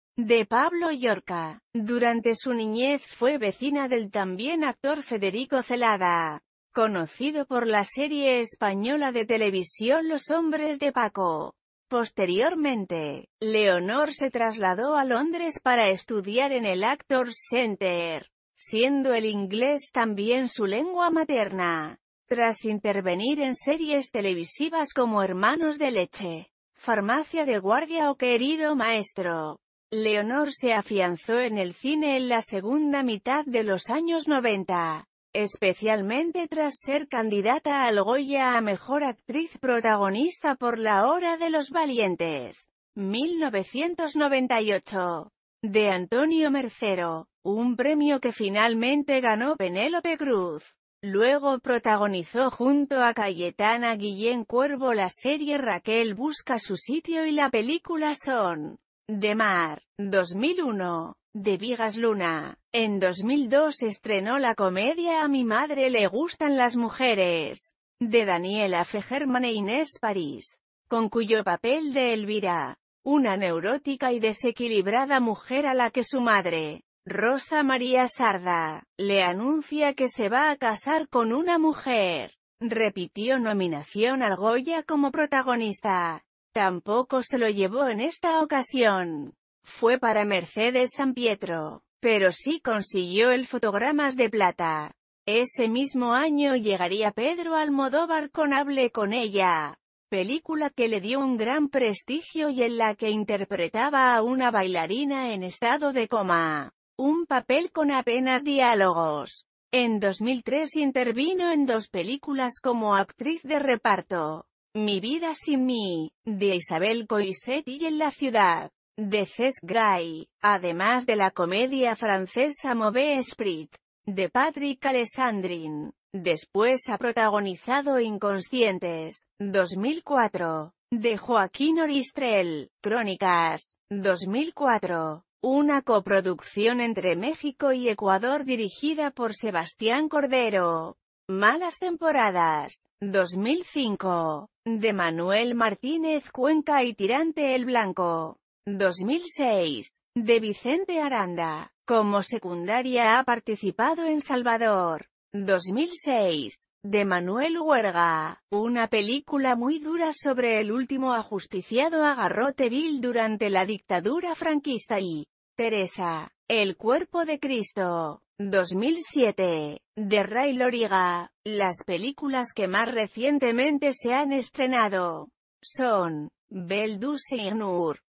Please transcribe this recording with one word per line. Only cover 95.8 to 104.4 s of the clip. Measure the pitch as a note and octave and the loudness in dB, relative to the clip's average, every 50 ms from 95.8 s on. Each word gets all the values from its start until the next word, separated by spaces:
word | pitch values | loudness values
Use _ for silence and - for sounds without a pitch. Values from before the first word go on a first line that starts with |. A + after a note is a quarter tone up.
| C#4 C4+ - B3+ B3 A#3+ A#3 | -2 -2 -2 -2 0 2 2
año | C4 D4+ D#4+ D4 C#4+ C#4+ C#4 C4 | 2 2 2 2 2 2 2 2
llegaría | B3+ G#3+ G#3+ G3 F3 F3+ F3 F#3+ G#3+ G#3+ G#3+ | 2 2 0 0 0 0 0 0 0 0 0
Pedro | G#3 A3 A#3 D4 F4 F4 E4+ E4 D#4+ | 0 0 -2 -2 -2 -2 -4 -2 -2
Almodóvar | D#4 D#4 D4+ C#4 C#4 C4+ C4 B3+ D4+ E4+ E4+ D#4+ D#4 D4 C#4+ | 0 0 0 0 0 0 0 0 0 0 0 0 -2 -2 -2
con | - E4 D#4 C#4+ | -2 0 0 2
Hable | C#4 C4+ C#4+ C#4 C#4 C4+ B3+ A#3 | 2 0 0 0 0 0 0 0
con | - A#3 G#3 G3+ A3 | 0 -2 -2 0 0
ella, | B3 A#3 G#3+ G3 G3 F#3+ F3+ E3+ D#3+ D3+ C#3+ C#3+ - _ _ _ _ _ _ | -2 -2 0 0 2 2 2 2 0 -2 -4 -8 -14 _ _ _ _ _ _
película | G#3 F#3+ F3+ G3+ C4+ D#4+ - - D#4+ D4+ D4+ C#4+ | -2 -2 -2 -2 -2 -4 -4 -4 -4 -2 -2 -2
que | - - A#3+ A3+ | 0 0 0 0
le | A3 G3+ | 0 -2
dio | F#3 G#3+ B3+ C#4 | -2 -2 -2 0
un | C#4 C4 B3+ A3 | 0 0 0 0
gran | A3 A#3 C4+ D#4 D4 C#4 | 0 0 0 2 0 0
prestigio | - C4+ B3+ A3 G3+ - - - B3+ D#4+ - - - D#4+ D4+ D4 | 2 2 2 2 0 -2 -4 -6 -6 -6 -6 -6 -4 -2 -2 0
y | C4+ B3+ A#3+ | 0 0 0
en | A#3 A#3+ A3+ | 0 2 2
la | A3 A3 G#3 | 0 0 0
que | - A3+ G#3+ | 0 -2 -2
interpretaba | G#3+ G#3+ G#3 - G#3+ G3 G3 - G3+ F3+ E3+ E3 - A3 B3 D4 D4 C4+ C4 B3+ B3 | -2 -2 -2 -2 -2 -2 -2 -4 -2 -2 -2 -2 0 0 0 2 2 4 4 6 6
a | A3+ A3 | 4 4
una | A#3+ B3+ C4 | 2 2 2